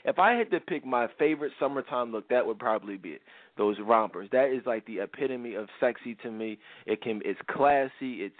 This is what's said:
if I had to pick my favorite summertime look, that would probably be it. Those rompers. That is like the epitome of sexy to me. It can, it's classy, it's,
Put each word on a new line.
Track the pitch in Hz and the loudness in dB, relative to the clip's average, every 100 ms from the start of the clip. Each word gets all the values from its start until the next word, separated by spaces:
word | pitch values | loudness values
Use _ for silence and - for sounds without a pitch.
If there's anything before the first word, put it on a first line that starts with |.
if | - 139 | -2 4
I | 208 | 4
had | 240 220 | 4 0
to | 165 | -2
pick | - 151 | -2 -6
my | 131 123 113 - | -2 0 0 2
favorite | 156 151 143 - | 2 2 -4 -2
summertime | 139 139 - 127 120 | -2 -2 -4 -4 -2
look, | 110 - | -4 0
that | 123 | 2
would | 110 110 | 2 0
probably | 120 107 101 98 | 0 0 -2 -10
be | 87 | -12
it. | 73 _ - - - | -14 _ -20 -14 0
Those | 104 104 104 | 0 0 4
rompers. | 113 107 87 98 | 4 4 -4 0
That | 127 135 | 2 2
is | 131 127 | 0 -2
like | 110 113 | -4 -4
the | 98 | -8
epitome | 98 - 131 127 120 | -6 -4 -4 -4 -8
of | 104 104 - | -8 -8 0
sexy | 123 113 123 110 | 0 0 -10 -10
to | 120 | -10
me. | 110 110 107 - - - | -6 -8 -8 -16 -14 -4
It | 107 | -4
can, | 120 107 | -2 -4
it's | - 92 - | -4 -4 -6
classy, | - 139 139 131 - 131 107 | 2 4 4 2 -4 -8 -6
it's, | 95 | -10